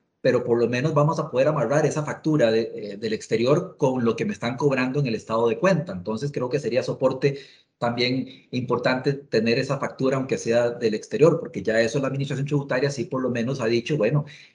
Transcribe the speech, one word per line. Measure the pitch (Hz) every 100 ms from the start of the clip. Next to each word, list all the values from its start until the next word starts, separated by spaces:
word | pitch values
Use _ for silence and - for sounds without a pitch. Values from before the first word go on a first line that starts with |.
| _ _
pero | 135 123
por | 123 117
lo | 117
menos | 123 151
vamos | 143 151 160
a | 147
poder | 123 143
amarrar | 151 113 147 151
esa | 156
factura | 143 113 160 151 117
de, | 110 113
eh, | - 104 98
del | 110
exterior | 107 - 113 123 147 - -
con | 135 127
lo | 117 110
que |
me | 104
están | 101 120 127
cobrando | 147 127 127 143
en | 131
el |
estado | 107 - 113 117
de | 113
cuenta. | 185 165 -
Entonces | 92 98 110 143
creo | 113 127
que | 147
sería | 113 120
soporte | 120 123 131 131 143 139 - - _ -
también | 117 120 123 131 - - _
importante | 123 120 117 127 127 143
tener | 139 - 117 113 123
esa | 131 135
factura, | - - 131 135
aunque | 131 110
sea | 117 117 120
del | 120 113
exterior, | 104 - 107 160 -
porque | - -
ya | 98 113
eso | 113 147
la | 131
administración | 139 139 135 139
tributaria | 147 - 127 139
sí | 123
por | 113 131
lo | 127
menos | 120 117 135
ha | 113
dicho, | 120 - 139
bueno, | 107 147 - - -